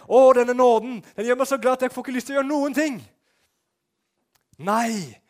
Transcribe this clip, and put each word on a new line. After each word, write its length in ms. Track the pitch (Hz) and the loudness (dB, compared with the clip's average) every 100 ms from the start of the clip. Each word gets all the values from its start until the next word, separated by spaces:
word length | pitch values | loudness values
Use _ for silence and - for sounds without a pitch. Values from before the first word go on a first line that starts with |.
| - | 0
"Å, 140 | 240 262 247 | 6 6 6
denne 180 | 240 247 | 2 2
nåden, 460 | 254 220 233 233 - - | 4 2 -2 -14 -14 -8
den 100 | 226 | -4
gjør 120 | 247 | -2
meg 100 | 269 | -2
så 100 | 269 | -2
glad 200 | 233 254 | -2 -2
at 60 | 254 | -4
jeg 60 | 254 | -6
får 100 | 247 | -8
ikke 100 | 254 | -8
lyst 140 | - | -6
til 60 | 277 | -4
å 40 | |
gjøre 120 | 269 | -2
noen 260 | 302 285 269 | -2 -2 -2
ting." 240 | 311 220 107 _ _ _ _ _ _ _ _ _ _ _ _ _ _ - | -4 -6 -14 _ _ _ _ _ _ _ _ _ _ _ _ _ _ -10
Nei, 500 | 170 220 233 220 143 - _ | -2 -2 -2 -6 -10 -16 _